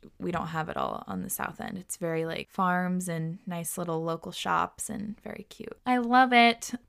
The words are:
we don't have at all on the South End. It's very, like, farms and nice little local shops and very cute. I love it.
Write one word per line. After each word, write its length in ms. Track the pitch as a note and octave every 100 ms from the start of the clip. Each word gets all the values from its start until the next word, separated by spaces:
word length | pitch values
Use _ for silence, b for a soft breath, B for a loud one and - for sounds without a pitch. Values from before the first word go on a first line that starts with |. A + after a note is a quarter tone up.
| - _
we 120 | F3+
don't 160 | F3 D#3+
have 220 | D#3+ E3
at 80 | -
all 260 | - - -
on 160 | F#3
the 80 | F#3+
South 280 | - - -
End. 200 | - F#3+
It's 180 | - -
very, 300 | E3+ D#3+ D#3+
like, 240 | E3 -
farms 580 | - F#3 F3+ F3+ F3+ F3+
and 300 | E3 D#3+ F3 -
nice 320 | E3+ E3 -
little 240 | E3+ D#3+
local 280 | E3 E3 F#3
shops 560 | E3+ F3+ E3+ F3 - -
and 320 | - G#3+ G#3
very 240 | G#3+ - -
cute. 260 | - - - B3
I 100 | B3
love 340 | A#3 B3+ B3+
it. 420 | A#3+ A#3 A#3 - -